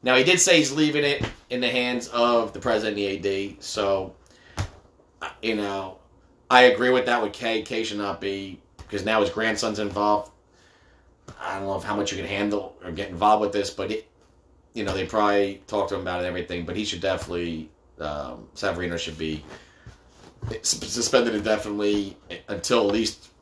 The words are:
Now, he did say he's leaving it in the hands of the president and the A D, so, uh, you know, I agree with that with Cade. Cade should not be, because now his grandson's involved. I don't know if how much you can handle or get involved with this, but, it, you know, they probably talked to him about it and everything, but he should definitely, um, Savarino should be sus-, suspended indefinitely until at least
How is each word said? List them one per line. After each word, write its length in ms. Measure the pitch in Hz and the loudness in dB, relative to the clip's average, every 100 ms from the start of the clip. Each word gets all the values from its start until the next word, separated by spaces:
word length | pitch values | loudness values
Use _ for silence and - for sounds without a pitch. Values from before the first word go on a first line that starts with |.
Now, 140 | 123 127 | 6 4
he 80 | |
did 160 | 135 175 | 6 6
say 160 | 185 170 | 6 6
he's 160 | 143 | 6
leaving 320 | 139 151 147 | 2 2 4
it 180 | 143 143 - - _ | 2 0 -4 -6 _
in 100 | 123 | -2
the 80 | 123 | 0
hands 400 | 123 123 123 - | 0 0 -2 -4
of 460 | 120 120 117 110 | 2 4 4 2
the 40 | - | -2
president 380 | 120 110 107 104 | 0 0 0 -2
and 100 | 101 | -2
the 0 | |
A 120 | 95 | -2
D, 380 | 98 98 101 - | -2 -2 -4 -8
so, 540 | - - 98 95 92 - _ - - - - - _ _ _ _ | -8 -2 0 0 -2 -12 _ -20 -12 -8 -8 -10 _ _ _ _
uh, 80 | 80 - | -12 -6
you 120 | 113 | -4
know, 440 | 110 101 98 95 - _ _ _ _ _ | -2 -2 -6 -8 -14 _ _ _ _ _
I 120 | 127 | 10
agree 260 | 127 123 127 | 10 8 4
with 160 | 127 123 | 4 2
that 160 | 120 | 0
with 120 | 107 | -2
Cade. 320 | - 120 110 107 | -4 -2 -2 -2
Cade 200 | 117 110 | -4 -4
should 120 | 104 | -4
not 200 | 101 98 | -4 -4
be, 420 | 98 98 98 90 _ - | -4 -6 -8 -14 _ -20
because 260 | - 98 | -8 -6
now 160 | 98 110 | 0 2
his 80 | 101 | 2
grandson's 500 | 107 113 104 113 101 | 0 -2 -2 -4 -2
involved. 540 | 104 98 104 104 - _ _ _ _ _ _ _ _ _ - - | -4 0 2 2 -2 _ _ _ _ _ _ _ _ _ -20 -12
I 180 | - 95 | -8 -6
don't 80 | 98 | -4
know 80 | 95 | -4
if 60 | |
how 100 | 104 104 | -4 -2
much 140 | 101 | -2
you 40 | 98 | -4
can 80 | - | -4
handle 480 | 101 104 104 - - | -2 0 -2 -6 -14
or 80 | 90 | -12
get 180 | 82 85 | -8 -8
involved 320 | 87 104 107 | 0 4 4
with 100 | 104 | 2
this, 160 | 104 98 | 0 -4
but, 200 | - 98 | -4 -6
it, 160 | 110 - _ _ _ _ _ _ | -6 -8 _ _ _ _ _ _
you 120 | 117 | -8
know, 100 | 98 | -4
they 100 | 95 | -4
probably 580 | 92 110 104 101 98 98 - | -2 2 4 4 2 -2 -4
talked 240 | 104 98 | -2 -2
to 40 | 95 | -4
him 40 | |
about 160 | 90 90 | -4 -4
it 20 | |
and 80 | 90 | -4
everything, 360 | 90 87 87 | -4 -6 -8
but 120 | 82 90 | -6 -6
he 80 | 101 | -4
should 140 | 87 | -4
definitely, 680 | 95 90 - 87 87 80 76 _ _ - | -2 -2 -4 -4 -4 -6 -10 _ _ -10
um, 480 | 76 73 69 62 55 - | -8 -6 -8 -12 -16 -6
Savarino 420 | 101 87 90 85 | -4 -4 -4 -6
should 200 | 82 78 | -8 -6
be 260 | 80 78 - - - - - - - - - - 113 110 | -6 -6 -10 -20 -20 -20 -20 -20 -20 -20 -20 -12 -10 -6
sus-, 300 | - 123 113 | -4 -4 -4
suspended 420 | 120 117 127 117 | -4 2 4 4
indefinitely 840 | 107 104 107 107 104 104 104 98 - - 90 - | 0 0 -2 -2 -2 0 0 -2 -10 -16 -16 -10
until 380 | 101 - 120 101 | -8 2 2 4
at 40 | |
least 360 | 107 110 - - _ | 2 -2 -4 -20 _